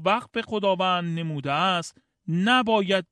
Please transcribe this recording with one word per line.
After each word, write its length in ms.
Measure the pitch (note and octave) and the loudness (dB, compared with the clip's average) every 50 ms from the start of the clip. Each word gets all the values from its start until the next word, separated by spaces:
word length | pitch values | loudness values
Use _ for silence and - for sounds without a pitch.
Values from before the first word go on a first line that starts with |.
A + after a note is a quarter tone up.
| D#3+ | 2
وقف 360 | F#3 G#3 A3+ - - - A3+ | 2 0 0 0 -6 -8 -8
خداوند 800 | A3+ - A3 G#3+ G3 G3 F#3 F3 F#3+ F#3 F3+ F3+ F3 E3+ E3 E3 | -6 -4 -4 -2 0 0 0 2 2 0 0 0 -2 -2 -4 -4
نموده 340 | E3 D#3+ D#3 C#3+ C3+ C#3+ C#3 | -4 -6 -6 -6 -4 -2 -2
است، 460 | D3+ F3+ F#3+ F#3 F3 E3 - - _ _ _ _ _ - F3+ | 0 0 0 0 -2 -4 -8 -14 _ _ _ _ _ -6 -4
نباید 760 | D#3+ F3 F#3+ A#3 B3+ B3+ B3 A#3 A3+ G#3+ G3 F3+ G3 F#3+ F3 _ | -2 0 2 4 2 2 2 2 2 0 2 2 0 -2 -2 _